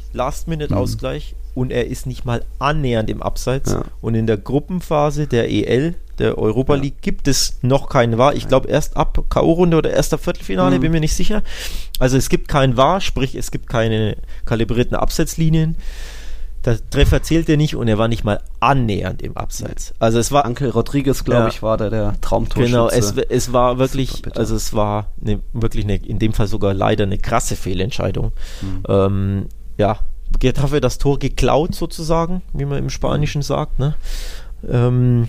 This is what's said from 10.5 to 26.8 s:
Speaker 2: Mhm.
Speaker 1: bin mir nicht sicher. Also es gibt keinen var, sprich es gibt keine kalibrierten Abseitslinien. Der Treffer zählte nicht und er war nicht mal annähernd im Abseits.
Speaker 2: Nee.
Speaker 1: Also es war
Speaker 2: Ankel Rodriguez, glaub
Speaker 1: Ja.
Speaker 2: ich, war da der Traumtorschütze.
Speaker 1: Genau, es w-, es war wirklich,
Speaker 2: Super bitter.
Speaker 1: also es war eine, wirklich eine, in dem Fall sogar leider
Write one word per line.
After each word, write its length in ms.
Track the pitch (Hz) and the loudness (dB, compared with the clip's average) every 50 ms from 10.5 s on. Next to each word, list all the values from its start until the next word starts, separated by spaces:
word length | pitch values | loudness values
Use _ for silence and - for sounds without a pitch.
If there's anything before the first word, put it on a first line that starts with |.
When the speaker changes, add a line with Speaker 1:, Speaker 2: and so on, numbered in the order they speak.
| 190 185 185 180 180 | 0 2 2 2 4
Speaker 2:
Mhm. 40 | 180 | 2
Speaker 1:
bin 100 | - 160 165 | 2 2 2
mir 60 | 160 | 2
nicht 160 | 151 156 - | 2 2 2
sicher. 280 | - - - 208 208 - - - - - - - - - - - - | 4 4 4 4 4 2 0 -2 -4 -4 -6 -6 -6 -6 -4 0 2
Also 180 | 127 131 131 | 2 4 4
es 120 | 135 - - | 2 4 2
gibt 180 | - - - | 2 0 0
keinen 280 | - - 143 135 135 117 | 0 2 2 2 4 4
var, 260 | 120 135 151 180 196 | 4 4 4 4 2
sprich 340 | - - - 123 135 135 - | 0 0 0 0 -2 -2 -2
es 160 | 110 - - | -6 -4 -4
gibt 160 | - - - - | -4 -6 -6 -2
keine 480 | 131 117 113 113 110 110 110 104 - - - - - - - | -2 0 0 2 2 0 0 0 -2 -4 -8 -8 -6 -4 -2
kalibrierten 500 | - 120 110 113 98 120 113 123 - 113 | -2 0 0 0 2 2 2 2 2 0
Abseitslinien. 760 | - - - - - 160 - - - 165 160 156 160 160 160 165 - - - - - - - - - - - - - - - - - - | 0 0 0 2 0 -2 -2 0 0 2 4 4 4 2 2 -2 -2 -4 -6 -6 -6 -10 -10 -10 -10 -6 -6 -4 -4 -4 -6 -4 -2 0
Der 120 | - - - - - | 0 0 0 -2 -4
Treffer 320 | - 135 - - - 135 - | 2 4 4 4 4 2 2
zählte 340 | - 156 165 160 - 156 | 2 2 2 4 2 2
nicht 180 | 147 151 151 - | 2 2 0 0
und 120 | 113 117 | -2 0
er 100 | 113 107 | 0 2
war 100 | 104 113 | 2 2
nicht 160 | 113 117 - - | 0 0 0 0
mal 160 | 107 101 - - - - - | -2 -2 -2 -4 -8 -4 0
annähernd 640 | 113 123 139 139 120 110 98 92 92 92 90 - | 2 2 4 4 2 0 -2 -2 -2 -4 -6 -6
im 140 | - - - | -8 -8 -8
Abseits. 560 | - - - - - - - - - - - | -6 -6 -6 -6 -6 -8 -6 -6 -6 -6 -8
Speaker 2:
Nee. 40 | - - | -4 0
Speaker 1:
Also 200 | 113 113 113 117 | 0 2 2 2
es 120 | 110 - | 2 2
war 140 | 139 143 - | 2 2 2
Speaker 2:
Ankel 240 | 117 123 - 143 120 | 0 -2 -2 -2 0
Rodriguez, 540 | 104 117 117 - - 143 127 139 123 - - | 0 0 0 2 0 0 0 0 0 0 0
glaub 160 | - 123 120 | 2 2 4
Speaker 1:
Ja. 80 | 113 110 | 2 2
Speaker 2:
ich, 120 | - - | -2 -2
war 160 | - 110 110 | -2 0 0
da 120 | 107 110 101 | 0 0 0
der 260 | 110 110 104 104 98 - | 0 0 0 0 0 0
Traumtorschütze. 500 | - - 107 107 113 113 - 147 123 120 | 0 0 2 0 0 0 0 2 2 4
Speaker 1:
Genau, 180 | 123 120 117 - | 4 2 2 4
es 260 | - 123 107 101 98 | 2 2 2 2 0
w-, 100 | 131 - - | -2 -2 0
es 220 | 120 127 107 120 | 0 0 0 0
war 280 | 123 123 123 123 127 127 | 2 2 2 2 2 2
wirklich, 300 | 131 131 - 135 131 - | 0 0 0 -2 -2 -2
Speaker 2:
Super 100 | - - - 117 | -4 -6 -8 -6
bitter. 100 | - 117 | -2 -2
Speaker 1:
also 160 | 113 104 110 | -2 0 0
es 180 | 107 - - - | 0 0 0 0
war 340 | 110 104 104 104 107 104 - - - | 0 0 0 0 -2 -4 -4 -6 -4
eine, 200 | - 110 104 98 - - - | -2 -2 -2 -2 -2 -6 -4
wirklich 300 | 117 110 107 - 113 101 | -2 0 0 0 0 0
eine, 100 | 101 98 | 0 0
in 220 | 95 - - 110 104 | -2 -2 -2 -2 0
dem 140 | 110 110 104 | 0 2 2
Fall 140 | - 110 | 2 2
sogar 260 | 95 110 101 101 98 98 | 2 2 2 2 0 2
leider 300 | - | 2